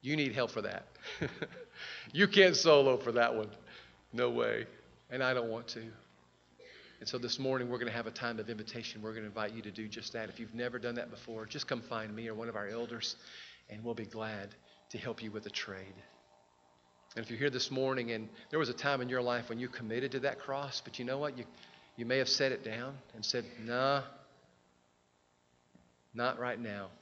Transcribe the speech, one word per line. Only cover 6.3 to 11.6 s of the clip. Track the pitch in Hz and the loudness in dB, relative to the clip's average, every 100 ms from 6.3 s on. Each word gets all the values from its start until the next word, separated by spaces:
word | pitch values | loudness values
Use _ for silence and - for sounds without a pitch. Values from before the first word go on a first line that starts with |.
| _ _ _ - - - - | _ _ _ -20 -20 -20 -12
And | 110 | -6
so | 127 | -4
this | 120 - | -2 0
morning | 135 131 123 | 2 2 0
we're | 120 | -2
gonna | 120 | -2
have | 113 110 | -2 -4
a | |
time | - 120 110 | -4 -4 -4
of | 104 | -6
invitation. | 110 107 120 113 110 | -6 -8 -8 -8 -8
We're | 110 | -8
gonna | 110 107 | -8 -8
invite | 104 107 | -4 -4
you | 113 | -4
to | 107 | -10
do | 101 110 | -8 -8
just | 107 104 | -8 -8
that. | 117 110 | -8 -8
If | - | -8
you've | 110 | -10
never | 113 123 120 | -4 -4 -4
done | 120 120 | -6 -6
that | - | -8
before, | - - 113 110 | -10 -10 -10 -8
just | 151 | -8